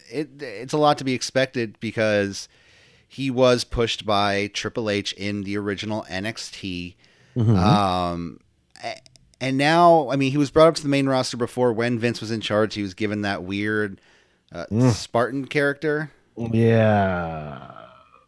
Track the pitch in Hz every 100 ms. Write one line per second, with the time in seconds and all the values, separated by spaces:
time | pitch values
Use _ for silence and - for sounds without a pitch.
0 | - 123 151 139 139 101 131 151 151 147
1 | 135 127 - 131 131 127 113 - 113 101
2 | 110 104 101 98 - _ _ _ _ _
3 | _ - 135 123 127 123 - 127 117 -
4 | 104 101 101 101 104 - 110 - 110 101
5 | 98 - 101 104 98 101 101 95 107 107
6 | - 92 101 113 - - 101 90 87 -
7 | _ _ _ 123 113 104 104 104 98 90
8 | 87 85 87 62 _ _ _ - 117 107
9 | - _ _ - 131 135 143 165 175 165
10 | 131 139 135 143 143 160 160 160 147 139
11 | 135 131 123 123 120 - 123 110 117 120
12 | 117 113 107 113 - 104 107 107 101 92
13 | 107 104 101 95 92 101 104 107 104 95
14 | _ _ _ _ _ 85 - 104 127 107
15 | - 117 120 135 127 151 143 139 156 151
16 | 151 _ _ - 117 113 113 113 110 104
17 | 98 90 85 80 76 69 - - 57 -
18 | _ _